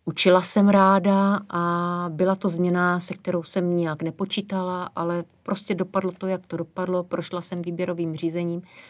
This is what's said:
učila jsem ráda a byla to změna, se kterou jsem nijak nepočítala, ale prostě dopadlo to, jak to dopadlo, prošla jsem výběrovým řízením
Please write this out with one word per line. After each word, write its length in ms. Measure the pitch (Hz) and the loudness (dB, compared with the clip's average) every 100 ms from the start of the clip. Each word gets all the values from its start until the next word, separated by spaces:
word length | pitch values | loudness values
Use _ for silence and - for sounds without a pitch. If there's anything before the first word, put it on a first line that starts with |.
| - | -8
učila 360 | 165 190 180 | 0 6 6
jsem 280 | 180 - 202 | 6 4 6
ráda 720 | 202 190 196 190 196 196 202 202 | 8 6 6 4 4 4 0 -2
a 560 | 175 170 175 175 175 175 | -2 0 0 -2 -4 -4
byla 260 | 156 185 190 | 0 0 2
to 140 | 196 | 0
změna, 500 | 165 180 180 180 180 | 0 2 2 2 0
se 140 | 175 | -2
kterou 300 | - - 180 | -6 -4 -4
jsem 340 | 165 - 180 175 | -4 -2 0 0
nijak 240 | 165 156 | 0 -2
nepočítala, 880 | 165 160 190 208 202 196 185 180 180 - | -6 -6 -6 -6 -4 -4 -4 -6 -8 -6
ale 280 | 170 175 170 _ | -4 -4 -6 _
prostě 320 | - 196 - 185 | -6 -6 -4 -4
dopadlo 360 | 185 196 190 | -2 -2 -4
to, 160 | 180 190 | -4 -6
jak 200 | 185 - | -6 -6
to 100 | 170 | -10
dopadlo, 460 | 170 - 185 185 | -8 -8 -4 -4
prošla 380 | 180 170 170 175 | -4 -6 -6 -8
jsem 200 | 175 175 | -8 -8
výběrovým 540 | 170 170 180 170 165 156 | -8 -6 -6 -4 -6 -4
řízením 460 | 165 170 175 170 - - | -6 -4 -4 -6 -10 -20